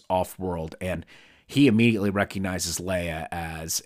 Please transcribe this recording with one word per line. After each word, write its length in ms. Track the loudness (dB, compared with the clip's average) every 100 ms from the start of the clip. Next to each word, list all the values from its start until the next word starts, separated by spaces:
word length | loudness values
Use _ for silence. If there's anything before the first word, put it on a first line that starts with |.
| -2
off-world, 680 | 0 -2 -4 -6 -4 -6 -8
and 240 | -6 -6 -8 -20 -20 _ -2
he 180 | 4 6
immediately 460 | 8 6 4 2
recognizes 640 | 0 0 -2 -4 -4 -4 -4
Leia 500 | -4 -2 -4 -6 -6
as 500 | -6 -6 -8 -6 -6